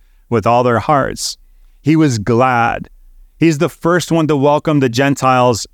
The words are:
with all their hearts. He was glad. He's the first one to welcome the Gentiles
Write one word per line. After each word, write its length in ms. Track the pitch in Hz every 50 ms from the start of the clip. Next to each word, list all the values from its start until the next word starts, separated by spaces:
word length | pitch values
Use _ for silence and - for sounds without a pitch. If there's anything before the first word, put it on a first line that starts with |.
| _ _ _ _ _ -
with 180 | 120 117 98
all 160 | 117 117 120 127
their 180 | 123 120 110
hearts. 580 | - - 156 139 131 - - - - - - - _ _ _ _ - - _ _
He 160 | - 139 160
was 220 | 156 160 147 123 113
glad. 720 | 101 - 120 113 127 131 127 120 117 117 - - - - - - - - - - - - _ -
He's 180 | 156 165 160
the 140 | 143 175 160
first 420 | - - - 170 170 180 - - 170
one 140 | 165 160
to 100 | 147 156
welcome 440 | 143 131 147 147 151 - 160 156 147
the 100 | 131 131
Gentiles 760 | 117 120 139 139 143 - 139 131 131 127 123 123 120 101 - -